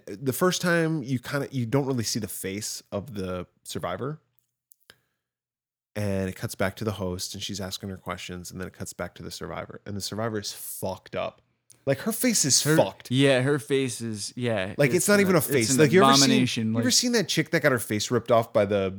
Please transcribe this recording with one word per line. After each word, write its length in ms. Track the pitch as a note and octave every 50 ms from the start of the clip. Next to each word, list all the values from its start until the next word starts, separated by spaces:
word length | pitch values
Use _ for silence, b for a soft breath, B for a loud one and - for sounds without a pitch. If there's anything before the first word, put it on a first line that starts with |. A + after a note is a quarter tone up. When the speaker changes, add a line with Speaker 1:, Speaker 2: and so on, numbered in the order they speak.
| -
Speaker 1:
the 280 | - G#2 G2 C#3 C3 B2
first 280 | - F3+ F3+ F3 -
time 400 | - F3+ E3+ E3+ E3 D#3+ D#3+ D#3 A2+
you 160 | C3 C3+ A#2+
kinda, 280 | - - D3 C#3 B2+ -
you 140 | C#3 C3 A#2
don't 200 | A2+ B2 C#3 C#3+
really 180 | B2+ C3+ A#2+ G#2+
see 160 | - - B2
the 80 | G2+
face 560 | G2 - - - F#2+ F#2+ G#2 G#2+ - - - - -
of 240 | - G2+ F#2 - G#2
the 320 | G2 F#2 F#2 F#2 F2+ F2 - _ _ -
survivor. 560 | - - G2 E2+ E2+ F2+ F#2+ A#2+ C#3 D#3 - _ _ _ _ _ _ _ _ _ _ _ _ _ - b b b b b b b b _ _ _ _ _ _ _ _ _ _ _ _ -
And 340 | G#2+ G#2 G2+ G2 F#2+ F#2+ F#2
it 60 | F#2
cuts 200 | - - A2 -
back 200 | - G2 F#2+ -
to 60 | - A2+
the 80 | G#2+ G2
host 400 | F#2+ G2 F2+ F2+ F2+ - - -
and 100 | F#2+ F#2+
she's 160 | - G2+ F#2
asking 300 | F#2+ F#2 F#2+ - - G2
her 80 | F#2+
questions, 540 | F#2 - F#2 F2+ F2+ - - F2+ F2+ F2 -
and 80 | - F#2
then 60 | F#2
it 60 | E2+ -
cuts 200 | - F#2+ - -
back 220 | - F2+ F2 -
to 80 | - F2
the 80 | F2
survivor. 500 | - - F2 E2+ E2 E2+ - - - - -
And 120 | - G2+
the 40 | G2
survivor 380 | F#2 - G2+ G#2 A2+ A#2 A2 G#2
is 120 | G2 - -
fucked 600 | - - - - - - F#2+ F#2 - - - -
up. 260 | F#2 F#2 F2 - _ _ _ _ _ _ _ - _ -
Like, 140 | C3+ C#3 -
her 120 | - A3
face 340 | A3 - - B3+ G#3+ - -
is 160 | C3+ A2+ - -
Speaker 2:
Her 140 | C#3+ D#3
Speaker 1:
fucked. 320 | D#3 G#2+ F#2+ - - - -
Speaker 2:
Yeah, 320 | A#2+ C3 C#3 C#3 C3+ B2
her 160 | B2+ C#3+ D3
face 420 | C#3 - - C#3+ C3+ C3+ B2 A2+ -
is, 320 | A#2 A2+ A2 G2+ G2+ - -
yeah, 380 | B2 B2 A#2+ A2 G2+ F#2 G2+ -
Speaker 1:
Like, 120 | - D3 -
it's 80 | F3
Speaker 2:
it's 100 | F3 -
Speaker 1:
not 80 | G3+ G#3
Speaker 2:
an, 60 | G3+
Speaker 1:
even 140 | G3+ F#3 F#3
a 40 | D#3
Speaker 2:
it's 80 | -
Speaker 1:
face. 240 | - C#3+ B2+ A2+ G2
Speaker 2:
an 80 | - -
Speaker 1:
Like, 120 | D#3 C3+
you 120 | E3+ F#3 C#3
ever 100 | C3+ C3+
seen, 100 | C#3 C#3
Speaker 2:
abomination, 420 | C3 C3 B2+ B2+ A#2+ - A#2+ A2+ A2 A2
Speaker 1:
you 40 |
ever 80 | A2+ A#3
Speaker 2:
like 60 | B3+ -
Speaker 1:
seen 180 | - A#3+ B3 A#3+
that 140 | A3 F3
chick 220 | - - E3 D3+ -
that 100 | - D#3+ -
got 80 | D3
her 80 | C3 A#2
face 320 | - - A2 G#2 - -
ripped 200 | B2+ A#2 - -
off 220 | A#2+ A2+ A#2 - -
by 120 | A2+ G#2
the 280 | G2 G#2 G2 F#2+ F#2+ F#2+